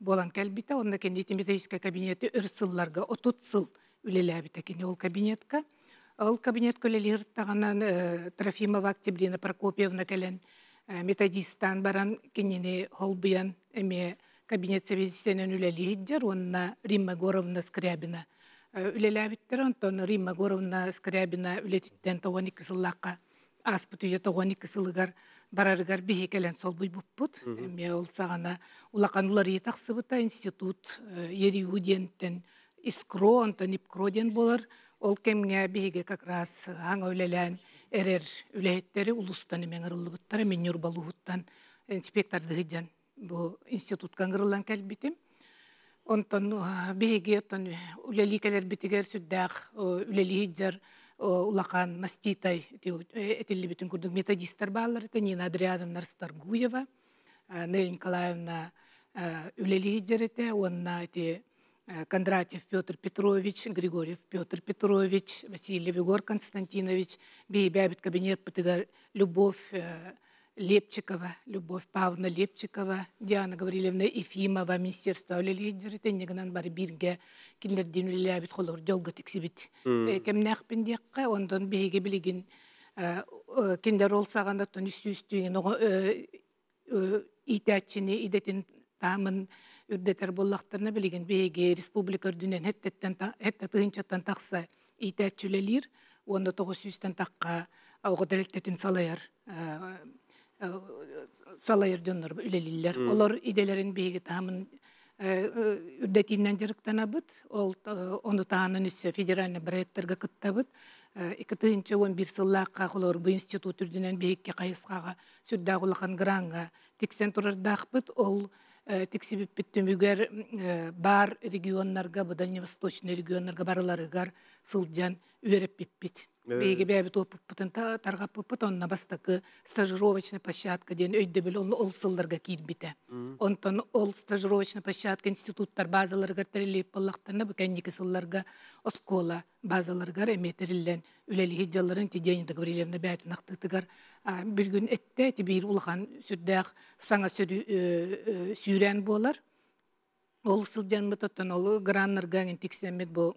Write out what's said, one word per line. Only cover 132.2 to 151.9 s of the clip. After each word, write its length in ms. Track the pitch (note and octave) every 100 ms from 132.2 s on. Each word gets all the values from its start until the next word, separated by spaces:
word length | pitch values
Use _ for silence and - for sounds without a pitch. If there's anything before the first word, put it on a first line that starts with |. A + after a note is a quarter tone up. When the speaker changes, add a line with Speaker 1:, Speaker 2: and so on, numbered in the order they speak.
| E3+ E3
Speaker 1:
кирбіті. 520 | - E3+ D#3 E3+ D#3+ - -
Speaker 2:
Мгм. 300 | B2 B2 C3+
Speaker 1:
Онтон 440 | G3+ G3 G3 G3 -
ол 200 | A#3 G3+
стажировочный 720 | G3 - G3+ F#3+ G3+ F#3+ G#3
площадка 480 | G3 F#3+ G#3 F#3+ G3+
институттар 560 | G3 - G3+ G3 - E3+
базаларыгар 580 | F#3+ F#3+ G3 F#3+ F#3
тәрелеп 460 | F#3+ G3+ G3 F#3+ F3+ G3
боллақтарына, 500 | F#3+ F#3 - G3+ G#3+
бу 80 |
кәннекі 400 | - F#3 F3 F3+
сылларға 480 | F3 F#3 F3+ F3 F#3+ F#3+ - - -
оскола 640 | - - - F#3 E3+ E3+ - _
базаларыгар 720 | G3+ F#3 E3+ F3+ F3 F3 A3
әметерілден 720 | G3 F3 - F3+ F3+ E3+ E3+ - _ -
үләлі 320 | F#3+ F3+ E3+
хеджаларын 480 | F#3 F#3 F3+ F#3 G3+
те 80 | F3+
Диана 400 | E3+ F3+ E3 D#3+
Гаврилевна 400 | E3+ E3+ E3+ F3
бәтін 400 | F3+ F3 E3 F3
ақтытыгар, 480 | - F#3+ F3+ F#3 F3+ - - -
а, 180 | - F3+
бір 320 | G3+ G#3 G3
күн 160 | G3 A3
әтті, 400 | B3 _ - C4
әті 160 | - F#3
бір 240 | F#3+ G3+
улахан 380 | G3 F3 F3+ G#3 - -
сүрдәқ 480 | F#3 E3+ F#3+ F#3 - - -
саңа 320 | - G#3 F#3
сүрі, 320 | - F3+ F#3+
э, 160 | A3+ F#3+ F3 E3+ F3+ G3 G#3+
э, 280 | F#3+ F3+ G#3
сүйрән 480 | G3+ G3 G3+ G3+ G3
болар. 320 | G#3+ B3 D4+ _ _ _ _ _ _ _ _ _ _
Ол 220 | G#3+ G3+ G3+
сылден 400 | A3 G3 G#3 G3+
бұтаттан 460 | G3+ G#3 - F#3
ол 240 | F3+ F#3+ G#3+
граннар 480 | F#3+